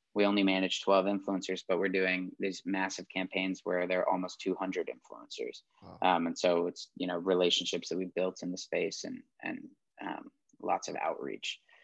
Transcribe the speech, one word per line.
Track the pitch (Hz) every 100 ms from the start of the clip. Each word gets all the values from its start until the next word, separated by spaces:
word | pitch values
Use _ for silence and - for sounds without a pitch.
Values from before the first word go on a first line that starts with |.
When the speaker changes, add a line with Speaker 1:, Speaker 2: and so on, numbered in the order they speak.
| _
Speaker 1:
we | 104 101
only | 101
manage | 95 95 95 -
twelve | - 98 95
influencers, | 101 - 95 92 92 -
but | 87
we're | 98
doing | 95 92 90 90 -
these | 98 90 90
massive | 95 95 - 90
campaigns | 95 90 95 95 92
where | 90 90 90
there | 92
are | -
almost | 92 92 -
two | 95 92
hundred | 92 90 80
influencers. | - - 58 60 - 60 - _ _
Speaker 2:
Wow. | 95 90
Speaker 1:
Um, | 92 85 85
and | 82
so | 90 87 87
it's, | - - -
you | 90
know, | 87
relationships | 92 90 90 - 90 90 -
that | 87
we've | 92
built | - 92 -
in | 90
the | 90
space | - 87 85 - -
and, | - - -
and, | - - - _ _ -
um, | - - - _ _ -
lots | 90 92 -
of | 80
outreach. | 82 82 69 50 - - _ -